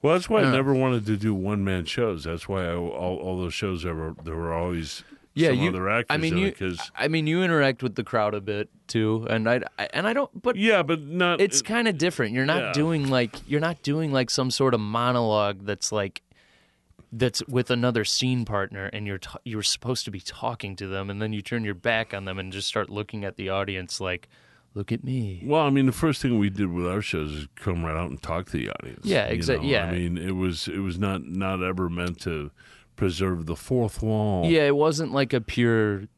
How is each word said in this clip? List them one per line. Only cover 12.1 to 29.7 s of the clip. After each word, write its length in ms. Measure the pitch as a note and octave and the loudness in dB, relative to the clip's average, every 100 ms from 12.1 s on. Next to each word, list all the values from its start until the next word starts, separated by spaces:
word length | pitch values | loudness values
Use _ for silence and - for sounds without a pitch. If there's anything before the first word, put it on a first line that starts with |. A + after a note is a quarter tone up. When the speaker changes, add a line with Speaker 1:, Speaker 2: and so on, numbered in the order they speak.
| - A2+ | 0 -2
Speaker 2:
You're 120 | B2 C3+ | 0 2
not 160 | D#3+ | 2
Speaker 1:
Yeah. 100 | A#2 | 0
Speaker 2:
doing, 360 | F#2 D#3 E3 C#3 | 0 2 2 2
like, 260 | C3 A#2+ - - | 2 2 -2 -2
you're 120 | D3 | 0
not 220 | D#3+ E3 | 0 -2
doing, 300 | - D3 D3+ | -2 0 2
like, 180 | C#3 B2 | 2 2
some 200 | - C3 | 2 0
sort 240 | A#2+ C3+ | 2 2
of 60 | A#2+ | 2
monologue 840 | G#2 A2+ A#2+ B2 A2+ G#2+ G2+ G2 G2+ | 0 0 2 2 4 4 2 -2 -6
that's, 240 | G2+ - | -4 -2
like, 320 | G#2+ G2 - _ _ _ _ _ _ _ _ - | -2 -4 -6 _ _ _ _ _ _ _ _ -16
that's 300 | A#2 B2 - - | -2 0 0 -2
with 220 | B2+ B2 | -2 2
another 340 | B2 B2 A#2 | 2 2 2
scene 400 | G#2 - B2+ B2+ | 0 0 0 0
partner, 420 | A2+ G#2 G2 G2 G2 | 0 -2 -2 -6 -8
and 140 | G#2+ G#2 | -8 -6
you're 120 | G2 | -8
t-, 100 | - - | -10 -14
you're 180 | - G#2+ | -8 -4
supposed 420 | G2+ - A#2 B2 | -2 -2 -4 -4
to 60 | - | -6
be 100 | G2 | -10
talking 560 | - - A#2 A#2 G2+ F#2+ | -12 -6 -6 -6 -10 -8
to 100 | G2 | -6
them, 220 | F#2+ G2 | -6 -6
and 100 | G2+ | -4
then 100 | A2 | -4
you 80 | G#2+ | -4
turn 240 | G2 A#2+ | -4 -4
your 100 | A2 | -4
back 380 | F#2+ A#2 A2+ A2+ | -2 0 0 0
on 120 | G2+ F#2+ | -6 -6
them 120 | F#2+ | -8
and 140 | F#2 | -8
just 160 | F#2+ F#2+ | -6 -4
start 220 | - G2+ | -2 -4
looking 340 | G2+ G#2+ A2 | -6 -8 -6
at 120 | G2+ F2+ | -8 -6
the 120 | F#2+ | -4
audience 520 | F#2+ G2 F#2+ F2+ - | -2 -2 -4 -6 -6
like, 280 | F#2+ F2+ - _ _ _ _ | -4 -6 -8 _ _ _ _
"Look 160 | - G2+ | -10 -4
at 120 | A2+ | -4
me." 380 | C3 C3 G#2+ F#2 A2+ | -2 -4 -4 -6 0
Speaker 1:
Well, 160 | D3+ | 2
I 80 | D3 | 4
mean, 160 | C#3 C3+ | 6 4
the 60 | |
first 280 | - E3 C#3+ | 4 0 2
thing 180 | C3+ A#2+ | 2 4
we 120 | G2+ | 2
did 160 | G2 G2+ | 2 0
with 180 | F2 F2 | 0 0
our 140 | F#2+ | -2
shows 320 | G#2 E2+ D2+ | -2 -2 -4
is 160 | D2+ D2 | -6 -10
come 300 | - - E2+ | -8 -2 -2
right 120 | E2 D#2+ | -2 -2
out 140 | E2+ | -4
and 100 | C2+ | -6
talk 240 | - E2 F#2 | -4 -4 -2
to 60 | - | -4
the 120 | G#1+ | -4
audience, 340 | - - - | -6 -10 -8
Speaker 2:
Yeah, 260 | G#3 F3 G#2 | 0 0 2
Speaker 1:
you 80 | E2+ | -2
Speaker 2:
exa-, 180 | E2+ B2 | 0 0
Speaker 1:
know? 0 | |
Speaker 2:
yeah. 180 | C#3 | 2